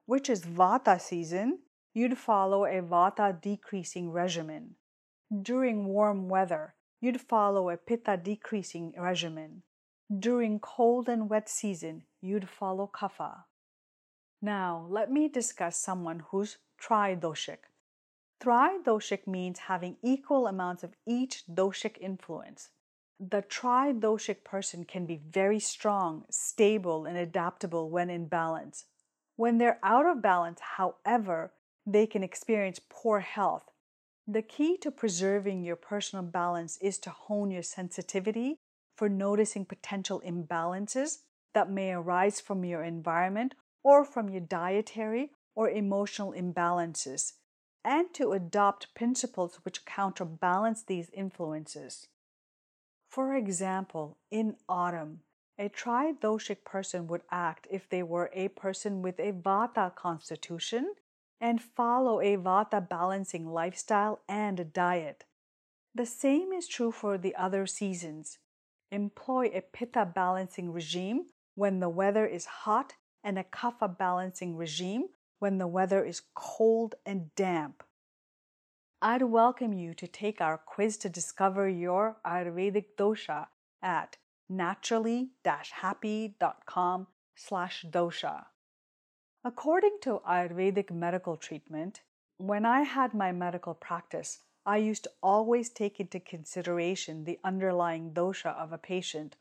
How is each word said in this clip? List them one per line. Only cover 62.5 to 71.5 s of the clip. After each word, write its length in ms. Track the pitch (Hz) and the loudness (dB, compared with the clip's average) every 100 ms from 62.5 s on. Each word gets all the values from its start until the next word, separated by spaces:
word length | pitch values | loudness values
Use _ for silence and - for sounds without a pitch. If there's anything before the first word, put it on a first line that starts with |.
| 190 214 202 | 4 4 0
balancing 640 | 180 170 180 196 190 170 165 | -2 -2 -2 -2 -6 -8 -4
lifestyle 760 | 165 175 180 - 208 214 214 - | -2 -2 -4 2 2 2 -2 -6
and 420 | 202 208 180 160 | -4 -2 -2 -4
diet. 540 | 185 175 180 151 - _ _ _ _ _ _ _ | 0 2 2 -2 -10 _ _ _ _ _ _ _
The 120 | 226 233 | -6 -6
same 480 | - 277 285 381 | 0 4 4 2
is 120 | 370 349 | -4 -6
true 280 | - 233 | -2 -2
for 240 | - 208 190 | -2 -2 -2
the 180 | 185 - | -2 -2
other 320 | 185 196 190 | -2 0 -2
seasons. 720 | - 196 175 165 156 - - _ _ _ _ - | -4 -4 -4 -8 -12 -14 -18 _ _ _ _ -10
Employ 560 | 202 202 - - 254 247 | -4 -4 -6 -2 0 0
a 140 | 185 | -2
Pitta 440 | - - 240 240 190 | -8 -8 -2 0 0
balancing 640 | 190 180 185 185 - 175 | 2 2 0 -4 -8 -8
regime 540 | 170 156 175 190 262 359 _ _ | -6 -6 -4 -2 -4 -6 _ _